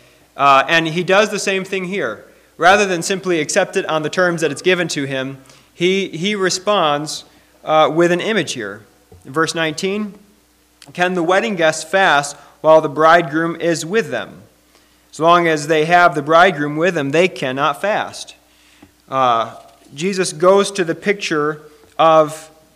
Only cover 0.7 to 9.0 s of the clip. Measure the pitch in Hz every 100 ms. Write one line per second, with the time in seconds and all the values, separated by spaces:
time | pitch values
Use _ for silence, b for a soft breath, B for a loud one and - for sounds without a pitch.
0.7 | 165 160 160 175 190 214 202 208 190 185
1.7 | 190 180 196 131 104 b b b - 165
2.7 | 208 196 175 170 190 185 170 147 202 185
3.7 | 190 - 156 147 190 180 170 156 135 180
4.7 | 180 165 151 139 135 131 135 b b b
5.7 | - 175 196 190 160 190 208 190 - -
6.7 | 208 156 147 151 - b b b b -
7.7 | 156 147 156 175 175 190 220 151 131 104
8.7 | 104 - _